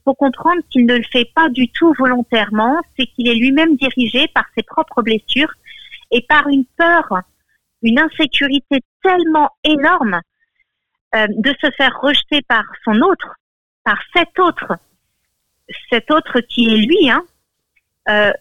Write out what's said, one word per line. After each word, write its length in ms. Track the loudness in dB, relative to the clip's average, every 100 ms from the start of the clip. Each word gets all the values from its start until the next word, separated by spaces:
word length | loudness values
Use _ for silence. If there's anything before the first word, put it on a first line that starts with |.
faut 100 | -2
comprendre 460 | 0 -2 0 -2 -2 -2
qu'il 160 | 0
ne 120 | 2 2
le 80 | 0
fait 200 | -2 -2
pas 140 | 0 0
du 200 | 0 -2
tout 240 | 2 0 2
volontairement, 760 | 0 0 -2 -2 -2 0 0 -2 -4 -8
c'est 80 | -8
qu'il 200 | -4 -2
est 60 |
lui-même 420 | 0 2 2 2 2
dirigé 520 | 0 -2 -2 -2 -2
par 160 | -2 -4 -8
ses 60 |
propres 380 | -6 -6 -4 -4
blessures 520 | -2 -2 -2 -2 -2 -6 -20 -20 -20 -20 _
et 100 | -4 2
par 200 | 0 2
une 160 | 0 -2 0
peur, 320 | 2 2 0 -6 -6 _ _ _ _ _
une 160 | 0 2
insécurité 800 | 0 -2 -2 -2 -2 -2 -2 -4 -4 _
tellement 460 | 0 2 2 2 0 -2
énorme, 560 | -2 0 2 0 0 -4 -8 _ _ _ _ _ _ _ _
euh, 120 | -2 -2
de 240 | -2 -2 -2
se 60 | -4 0
faire 220 | -2 0
rejeter 400 | 0 0 0 -4
par 220 | 0 -2 -2 -8
son 160 | -2 2
autre, 360 | 2 0 -6 -18 _ _ _ _
par 140 | -4 -4 -2
cet 240 | -2 -2 0
autre, 340 | 0 0 -8 -10 _ _ _ _ _ _ _ _ -20 -20 -4
cet 220 | -4 0
autre 300 | -2 0 -4
qui 260 | -4 -2 0
est 80 | 2
lui, 320 | 2 2 2
hein. 120 | 0 -4 _ _ _ _ _ _ _ -2
Euh, 240 | 0 0 -2